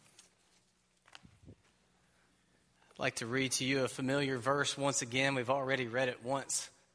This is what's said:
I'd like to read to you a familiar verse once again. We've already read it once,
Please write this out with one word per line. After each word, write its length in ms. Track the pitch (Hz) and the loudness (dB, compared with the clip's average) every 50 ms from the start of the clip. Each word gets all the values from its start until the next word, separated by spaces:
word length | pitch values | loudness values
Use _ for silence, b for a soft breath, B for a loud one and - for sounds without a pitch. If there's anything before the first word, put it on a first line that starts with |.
| - - - - - - _ _ _ _ _ _ _ _ _ _ _ _ _ _ _ - - - - - - - - - | -20 -20 -20 -20 -20 -20 _ _ _ _ _ _ _ _ _ _ _ _ _ _ _ -20 -20 -20 -20 -20 -20 -20 -20 -20
I'd 1500 | - - _ _ _ _ _ _ _ _ _ _ _ _ _ _ _ _ _ _ _ _ _ _ _ _ _ _ - - | -20 -20 _ _ _ _ _ _ _ _ _ _ _ _ _ _ _ _ _ _ _ _ _ _ _ _ _ _ -8 -4
like 160 | - 131 - | -2 -2 -2
to 120 | - 127 113 | -2 -4 -2
read 260 | 120 135 135 127 - | 0 0 0 0 0
to 100 | - 135 | 0 0
you 220 | 127 135 139 127 | 2 2 2 2
a 20 | 120 | 0
familiar 500 | - - 135 131 135 143 143 135 135 123 | 0 -2 -2 0 2 2 2 0 0 0
verse 400 | 110 135 139 143 139 - - - | 0 2 2 2 2 0 0 0
once 240 | 139 139 131 - | 0 0 0 0
again. 340 | 139 117 120 131 135 139 139 | -2 0 2 2 2 2 2
We've 140 | 131 120 120 | 2 2 2
already 380 | 135 139 131 131 135 127 127 113 | 0 0 2 0 0 0 0 0
read 220 | 113 127 135 127 | 0 0 0 0
it 120 | 117 - | -2 -4
once, 480 | 113 123 139 135 123 - - - - - - - _ _ _ | -4 -2 -2 -2 -2 -2 -4 -4 -4 -6 -10 -18 _ _ _